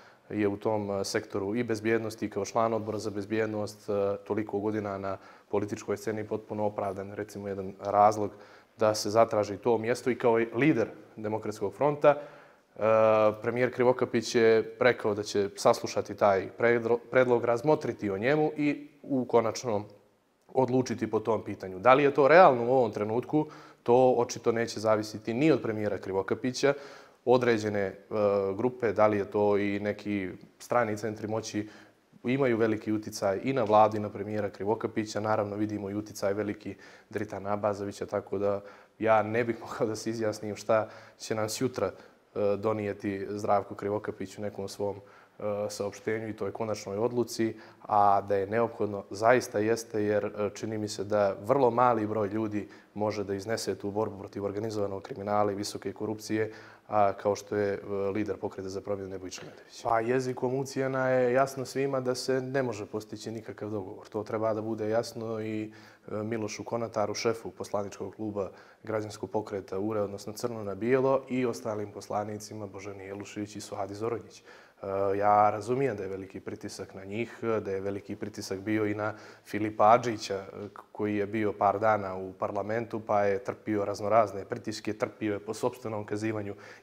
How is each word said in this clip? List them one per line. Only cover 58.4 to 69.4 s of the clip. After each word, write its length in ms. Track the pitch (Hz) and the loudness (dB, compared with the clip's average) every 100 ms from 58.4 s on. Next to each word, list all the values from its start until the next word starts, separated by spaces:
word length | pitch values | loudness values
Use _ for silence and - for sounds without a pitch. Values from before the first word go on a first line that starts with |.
| 101 98 95 | -6 -8 -8
za 120 | 95 | -8
promjenu 280 | 98 101 95 | -6 -6 -6
Nebojša 320 | 95 92 - - | -10 -10 -12 -14
Medović. 380 | - - - | -18 -20 -8
Pa 160 | 123 113 | 0 2
jezikom 560 | 113 131 131 123 127 131 | 2 2 0 -2 -2 -2
ucjena 540 | 131 135 131 131 131 | -4 -2 -2 0 2
je 240 | 127 123 | 4 4
jasno 320 | 127 135 135 123 | 4 2 0 -6
svima 340 | 131 139 135 | -2 -2 0
da 160 | 127 127 | -2 -2
se 260 | - 131 | 0 0
ne 220 | 127 135 | 0 -2
može 220 | 127 104 101 | -2 -4 -6
postići 460 | 107 110 104 117 | -8 -8 -10 -10
nikakav 380 | 110 107 101 104 | -10 -10 -10 -6
dogovor. 380 | 107 95 101 - | -6 -8 -12 -8
To 160 | 110 | -6
treba 300 | 101 110 110 | -4 -2 0
da 80 | 110 | -2
bude 280 | 110 110 107 | -2 -4 0
jasno 520 | 110 120 120 113 110 | 0 -2 -6 -8 -6
i, 300 | 110 110 107 - - - - | -4 -6 -6 -12 -20 -20 -10
e, 160 | 104 | -6
Milošu 400 | 107 113 104 - | -4 -4 -4 -8
Konataru, 500 | 101 117 113 110 104 | -6 -6 -4 -2 -2
šefu 380 | 101 117 113 - | -2 -2 -2 -6
poslaničkog 640 | - - 104 101 - 98 - | -12 -6 -6 -6 -8 -12 -8
kluba 340 | 110 101 90 - - _ | -6 -6 -6 -8 -20 _
Građanskog 480 | - 110 107 104 - | -6 -6 -6 -8 -6
pokreta 480 | 110 | -4